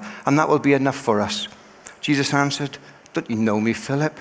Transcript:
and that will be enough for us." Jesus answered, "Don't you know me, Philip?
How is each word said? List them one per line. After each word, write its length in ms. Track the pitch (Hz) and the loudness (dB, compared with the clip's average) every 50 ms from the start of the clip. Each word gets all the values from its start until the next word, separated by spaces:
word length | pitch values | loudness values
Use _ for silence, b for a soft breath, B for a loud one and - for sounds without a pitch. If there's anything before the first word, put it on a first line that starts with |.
| B B B B B | B B B B B
and 120 | 147 139 151 | 2 2 4
that 80 | 156 | 4
will 120 | 156 151 143 | 4 2 2
be 160 | 120 143 143 | 4 4 2
enough 200 | 135 135 139 131 | 4 2 0 -2
for 280 | - - 120 107 104 | -2 0 0 2 2
us." 260 | 104 101 - - - - - B B B B B B B B B | 2 0 -4 -6 -8 -10 -14 B B B B B B B B B
Jesus 320 | - - 147 139 139 - 147 | -2 0 0 0 2 2 2
answered, 420 | 143 139 143 139 - 147 139 - - B B B B B B - | 2 2 2 0 -4 -6 -8 -8 -14 B B B B B B -6
"Don't 160 | 165 - - | -6 -4 -2
you 60 | 117 | -2
know 220 | 110 110 110 104 107 | 0 0 2 2 2
me, 140 | 107 113 | 0 0
Philip? 420 | 107 - - - 135 143 151 156 - - | -2 -4 -4 -4 -2 -2 -2 -2 -4 -8